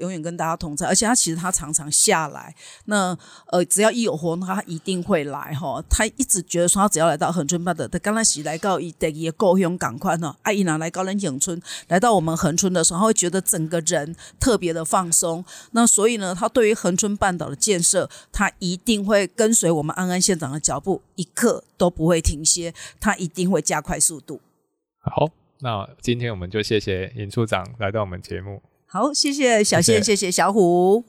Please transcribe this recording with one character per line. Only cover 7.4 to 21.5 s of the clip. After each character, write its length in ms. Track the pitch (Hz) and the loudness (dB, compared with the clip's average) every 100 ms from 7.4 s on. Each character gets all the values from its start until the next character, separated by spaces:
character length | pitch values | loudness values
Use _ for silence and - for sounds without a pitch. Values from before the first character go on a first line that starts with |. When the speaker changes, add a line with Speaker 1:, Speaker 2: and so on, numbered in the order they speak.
| 143 | -2
Speaker 1:
春 160 | 175 | -2
半 100 | 180 | -2
岛， 140 | 156 123 | -4 -4
他 100 | 175 | -4
刚 140 | 208 | -2
开 80 | 220 | 0
始 200 | 220 143 | 0 -2
来 160 | 151 160 | -4 -4
到 200 | 202 170 | -2 -2
他 160 | 165 - | -4 -4
的 340 | 170 151 160 | -4 -2 -6
故 260 | - 196 185 | 2 4 4
乡 200 | 170 180 | 2 -2
赶 200 | 135 123 | -6 -4
快 160 | 185 165 | -4 -2
吼， 80 | 160 | -4
啊， 100 | - | -6
他 100 | 208 208 | -2 0
拿 120 | 180 156 | 0 0
来 140 | 165 | -4
到 120 | 180 | -4
咱 160 | 185 202 | -4 -4
恒 220 | 190 131 | -4 -2
春， 180 | - 170 - - - | -4 -4 -10 -14 0
来 100 | 180 | 2
到 160 | 240 | 4
我 60 | 196 | 4
们 160 | 160 165 | 2 0
恒 180 | 160 | 0
春 160 | 170 190 | 0 0
的 140 | 180 | 2
时 80 | - | 0
候， 80 | 170 | 2
他 60 | 220 | 2
会 80 | |
觉 160 | 214 175 | 2 0
得 100 | 190 | -2
整 260 | - 180 156 | -2 -2 -2
个 140 | 170 | -2
人 340 | 160 165 147 170 - - | 0 -2 -2 -10 -18 -4
特 200 | 262 214 | 2 2
别 120 | 170 | 0
的 140 | 165 | -4
放 260 | 160 196 175 | 0 0 2
松。 320 | 165 175 165 180 - - | 0 0 -4 -8 -18 -2
那 160 | 233 233 | 4 4
所 220 | - 220 | 6 4
以 80 | 226 | 2
呢， 180 | 190 | -2
他 140 | 180 226 | -2 0
对 200 | 254 214 | 4 4
于 60 | |
恒 220 | 220 180 180 | 4 0 0
春 200 | 208 202 | 0 0
半 220 | 202 175 | 0 0
岛 100 | 139 | -6
的 60 | |
建 260 | 139 - 180 | -4 0 2
设， 300 | 175 190 131 - - | 2 0 -2 -6 -6
他 180 | - 190 - | -2 -2 -2
一 180 | 180 180 | -6 -2
定 280 | - 208 | 0 0
会 200 | 196 202 | 2 2
跟 300 | 185 - 220 | 2 2 2
随 160 | 233 170 | 4 2
我 100 | 156 | 0
们 140 | 151 | -2
安 160 | - 185 | -4 -2
安 100 | 180 | 0
县 160 | 185 170 | 0 0
长 140 | 135 | -4
的 80 | 147 | -4
脚 220 | - 139 | -4 -4
步， 200 | 196 170 - | -4 -4 -6
一 80 | - | -10
刻 400 | 165 - 233 | -8 0 0